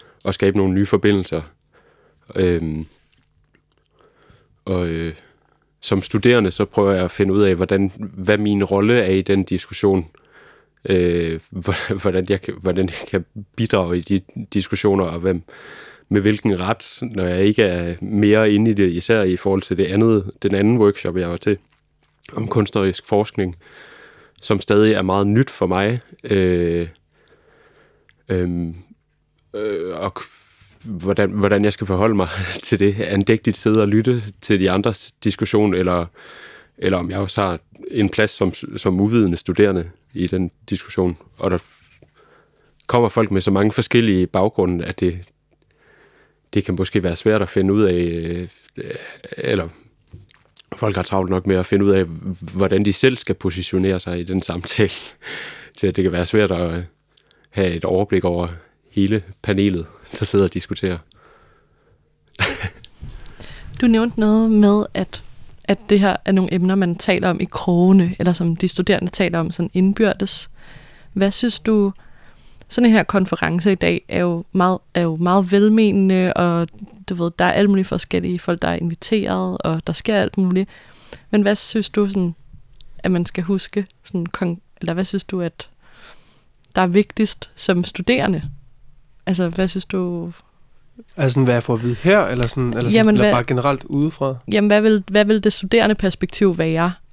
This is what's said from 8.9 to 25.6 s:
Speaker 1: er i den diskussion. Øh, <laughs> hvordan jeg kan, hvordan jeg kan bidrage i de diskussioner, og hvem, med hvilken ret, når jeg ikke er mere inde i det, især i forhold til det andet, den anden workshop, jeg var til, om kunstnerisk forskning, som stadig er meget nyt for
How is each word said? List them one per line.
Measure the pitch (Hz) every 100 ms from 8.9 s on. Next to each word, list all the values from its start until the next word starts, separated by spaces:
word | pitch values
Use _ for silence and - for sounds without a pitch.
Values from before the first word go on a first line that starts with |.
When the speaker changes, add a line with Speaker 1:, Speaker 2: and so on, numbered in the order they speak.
| 120
Speaker 1:
er | 95
i | 95
den | 92 98
diskussion. | 92 92 - - 101 95 80 _ _ - - _ _ _ -
Øh, | 92 87 85 82 80 _ 98 85
<laughs> | 87 - 98
hvordan | 101 92 92
jeg | 95
kan, | - -
hvordan | 92 87 92
jeg | - -
kan | 95 - 107 101 -
bidrage | 110 101 87 90
i |
de | - 98 - - 95
diskussioner, | 101 95 101 107 98 85
og | 85
hvem, | 92 87 - - - - - - -
med | 104
hvilken | 101 107 110 90
ret, | 92 - - -
når | 123 101
jeg | 90 90
ikke | 101 107
er | 101 87 85 87
mere | 98 104 104 107 110
inde | 104 113
i |
det, | 101 92
især | 87 - 113
i | 92 90
forhold | 98 98
til | - 92
det | 90
andet, | 98 113 107 95 -
den | 98 98
anden | 104 117
workshop, | 101 - 90 90
jeg | 87
var | 87
til, | 107 98 _ _ _ _ _ _ -
om | - 110
kunstnerisk | 117 104 107 95 - -
forskning, | 104 110 - 90 85 - - - - - - _ -
som | - 101
stadig | - 104 110
er | 101
meget | 95 98 101
nyt | 110 135
for | -